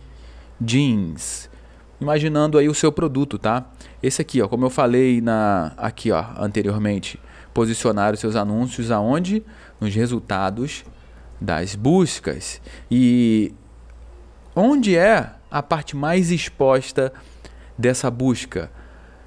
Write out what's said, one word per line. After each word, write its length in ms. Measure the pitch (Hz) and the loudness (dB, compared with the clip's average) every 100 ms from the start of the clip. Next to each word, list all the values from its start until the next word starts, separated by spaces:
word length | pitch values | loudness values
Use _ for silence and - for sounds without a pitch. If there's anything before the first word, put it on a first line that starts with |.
| - - - - - - | -18 -20 -20 -20 -16 -8
jeans. 920 | 117 127 143 107 85 76 - - - - - - - - | 0 2 2 2 -2 -6 -10 -12 -14 -20 -20 -20 -20 -8
Imaginando 560 | 143 151 156 151 151 151 | -2 0 0 0 4 4
aí 100 | 151 | 4
o 60 | |
seu 180 | 147 156 | 2 0
produto, 460 | 151 160 131 139 104 | 0 0 0 -2 -2
tá? 280 | 107 123 127 - - - | -2 -2 -4 -16 -20 -6
Esse 200 | 131 - | -4 -2
aqui, 200 | 156 127 | -2 0
ó, 60 | 120 | 0
como 160 | 120 127 | 0 0
eu 40 | |
falei 520 | 139 123 123 131 120 | 2 2 4 4 2
na, 500 | 117 110 107 95 78 - | 0 0 2 0 -2 -6
aqui, 340 | 113 - 113 | -8 -4 -2
ó, 140 | 82 110 - | 0 -2 -6
anteriormente, 800 | 101 104 101 104 104 101 - - - - - | -4 -2 -2 -2 -2 -2 -6 -14 -18 -20 -6
posicionar 600 | - 113 110 120 104 104 | -2 0 0 0 2 0
os 60 | 107 | 0
seus 160 | 110 110 | -2 -2
anúncios 560 | 104 107 123 123 117 | -2 -2 -4 -4 -2
aonde? 500 | 107 110 151 180 214 - - - - | 0 0 0 0 -2 -4 -16 -20 -6
Nos 160 | 110 107 | -2 0
resultados 880 | 120 120 - 95 95 107 143 - - - - - - - | 0 -2 -4 -2 -2 -4 -6 -8 -16 -20 -20 -20 -20 -8
das 360 | 98 80 95 101 | -4 -2 -4 -2
buscas. 840 | 127 185 165 - - 71 - - - - - | 2 2 2 -2 -8 -8 -10 -14 -18 -16 -2
E 600 | 123 123 123 117 110 101 - - - - - - - - - - | 2 4 4 4 2 0 -6 -20 -20 -20 -20 -20 -20 -20 -20 -8
onde 440 | 165 226 285 214 165 | 0 2 4 4 4
é 340 | 202 196 - - - | 4 4 0 -10 -8
a 140 | 147 | -6
parte 320 | - 160 - 143 | -4 -4 -4 -4
mais 340 | 147 180 170 | 0 2 2
exposta 840 | 175 - - 135 135 131 - 131 - - - - - - - | 0 -4 0 2 2 0 -2 -2 -4 -20 -20 -20 -20 -16 -2
dessa 340 | 120 127 131 | 0 0 -2
busca? 580 | 120 131 117 - - 80 - - - - - | -2 0 -2 -4 -8 -10 -14 -20 -20 -20 -20